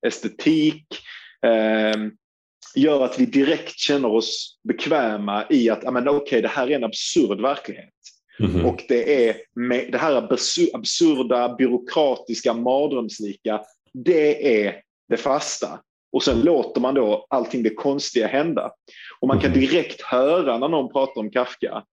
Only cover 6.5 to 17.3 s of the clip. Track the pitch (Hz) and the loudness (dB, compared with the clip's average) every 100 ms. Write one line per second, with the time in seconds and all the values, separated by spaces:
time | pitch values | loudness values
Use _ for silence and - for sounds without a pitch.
6.5 | 143 127 143 113 - - - 120 98 123 | -2 -2 -2 -2 -6 -2 0 0 0 -2
7.5 | 143 - 101 - _ - _ _ _ 110 | -4 -8 -16 -18 _ -20 _ _ _ -2
8.5 | 87 87 - - 120 120 143 117 110 - | 2 0 -2 0 0 2 2 2 0 -8
9.5 | - 123 123 123 123 156 135 110 127 - | -8 -2 -2 -2 -2 0 0 0 -2 -2
10.5 | - 175 120 110 - 170 143 120 123 120 | 0 0 0 -6 2 2 2 0 0 0
11.5 | 123 127 123 - - 147 120 - 113 127 | 0 2 2 -2 0 2 0 -4 -4 -2
12.5 | 117 123 131 147 135 110 - 104 95 117 | 0 0 0 0 -2 -6 -8 -10 -6 -4
13.5 | 107 - _ _ 127 123 170 151 147 143 | -4 -6 _ _ -6 2 4 4 2 2
14.5 | 110 101 90 _ _ _ 113 139 139 - | 2 2 -4 _ _ _ -4 0 -2 -2
15.5 | - - - _ _ _ 135 143 117 143 | -8 -8 -10 _ _ _ -2 0 2 4
16.5 | 156 110 - 127 139 110 107 - | 2 0 -2 0 2 2 0 -2